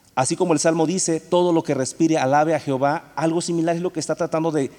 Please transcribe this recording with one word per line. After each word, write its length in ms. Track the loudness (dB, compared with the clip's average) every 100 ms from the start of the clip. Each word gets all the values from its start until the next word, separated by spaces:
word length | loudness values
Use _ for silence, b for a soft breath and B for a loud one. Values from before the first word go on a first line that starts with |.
| b
Así 220 | -4 -2 0
como 160 | 0
el 80 | 2
Salmo 260 | 2 2 0
dice, 320 | 0 -2 -4
"Todo 340 | 0 0 2
lo 120 | 2
que 100 | 0
respire, 440 | -2 -4 0 0 2
alabe 360 | 2 2 2
a 60 | 0
Jehová". 520 | -2 0 0 -2 -6 -4
Algo 240 | -2 -2
similar 340 | -2 -2 0
es 80 | -2
lo 100 | -4
que 60 | -6
está 160 | -6
tratando 380 | -4 -2 -2 0
de 180 | -2 -4